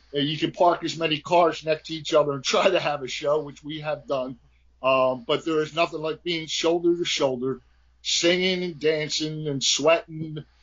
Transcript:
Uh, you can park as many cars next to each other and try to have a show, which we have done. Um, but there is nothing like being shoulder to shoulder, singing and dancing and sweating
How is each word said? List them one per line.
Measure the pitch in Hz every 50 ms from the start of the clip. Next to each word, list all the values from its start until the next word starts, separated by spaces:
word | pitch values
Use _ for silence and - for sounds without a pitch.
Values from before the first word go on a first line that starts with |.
| _ _
Uh, | 143 143
you | 143 151 156 147
can | 165 156 -
park | - 180 175 165 - 170
as | 151 147
many | 156 165 156 151 147
cars | - - 180 170 175 160 151 - 151
next | 156 156 156 -
to | - 160
each | 160 147 - 165
other | 151 147 143
and | 139 135 131
try | - 180 185 -
to | 190 180 160
have | 143 156 147 139 131
a |
show, | 120 - - 151 143 151 156 143
which | 143 139 - 147
we | 147 160 151
have | 147 151 147 143 127
done. | 123 139 131 127 135 135 - _ _ _ _ _ _ _ _
Um, | 127 131 135 131 131 127 127 123 117
but | - 147 139 -
there | 165 160 156
is | 156 143 143
nothing | 170 170 165 165 151
like | 156 160 156 - -
being | 175 170 160 160
shoulder | 151 - - - 165 170 175 170 170 175
to | 170 170
shoulder, | - - - 147 135 131 120 127 135 123 - _ _ _ _ _ _ _ _
singing | - - - - 170 170 180 180 185 185 185 180 180
and | 175 160 143
dancing | 147 156 160 151 156 156 - - 156 156 156 156 156
and | 151 139 131 -
sweating | - - 139 139 160 165 165 - - 160 156 160 156 151 147 - _ _ _